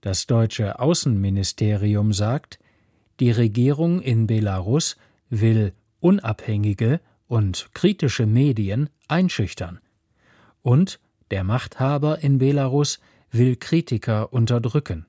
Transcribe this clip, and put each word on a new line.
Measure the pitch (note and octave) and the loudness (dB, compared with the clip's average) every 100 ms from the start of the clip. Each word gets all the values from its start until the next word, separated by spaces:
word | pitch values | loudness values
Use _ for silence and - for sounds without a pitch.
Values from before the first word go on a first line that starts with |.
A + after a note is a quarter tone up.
Das | G2 F#2+ - | -4 -4 0
deutsche | A#2 A2+ - G#2 - | 2 2 0 -4 0
Außenministerium | C3+ E3+ D3 G#2 G2 G2 F#2 - A2 G#2 G#2 G#2 G#2+ | 0 0 0 0 0 0 -2 -2 0 0 0 2 0
sagt, | G2+ G#2 C#3+ _ - _ _ _ _ _ - | 0 -2 -2 _ -20 _ _ _ _ _ 0
die | B2 | 2
Regierung | A#2 A2+ G#2+ B2+ C#3+ E3+ F3 | 4 2 2 0 2 0 0
in | C3 A2+ A2 | 0 0 2
Belarus | A2+ G#2 F#2+ F#2 C#3 - - _ _ _ | 0 0 -2 0 -2 -2 -10 _ _ _
will | A2 A2+ A2 G2+ - _ _ | 0 2 4 0 -4 _ _
unabhängige | E3+ G3+ A2+ G#2+ - G#2+ G#2 G2 A2+ D#3+ _ _ _ | 2 2 0 -8 -4 -2 -2 0 0 -2 _ _ _
und | A#2 G2+ F2+ - | -2 0 -4 -10
kritische | - F#3 G#3 C#3 - | -2 0 2 -2 0
Medien | A2+ A2+ C#3+ A2 G2 G#2+ D3 _ _ | 0 2 2 0 -2 -2 -4 _ _
einschüchtern. | D#3+ F#3 - F#2+ - - F2+ _ _ _ _ _ _ _ _ | 0 0 -2 -6 -6 -12 -12 _ _ _ _ _ _ _ _
Und | B2+ B2+ F#3+ - _ _ _ | 2 2 2 -4 _ _ _
der | G2 | -6
Machthaber | F#2+ B2 - - C3 D3 D3+ D#3 | -2 -2 -4 -4 -2 0 -2 -2
in | D3 C#3 | 0 2
Belarus | C3 C#3+ C3+ C#3 C#3+ - _ _ _ | 2 0 0 0 0 -4 _ _ _
will | A#2 B2+ A#2+ | 2 2 2
Kritiker | - E3 - A2 - G#2+ G#2+ | 0 -2 0 -4 -2 -2 -2
unterdrücken. | B2 A2+ A#2+ A2+ D3 - E2 | 0 0 0 0 -4 -4 -10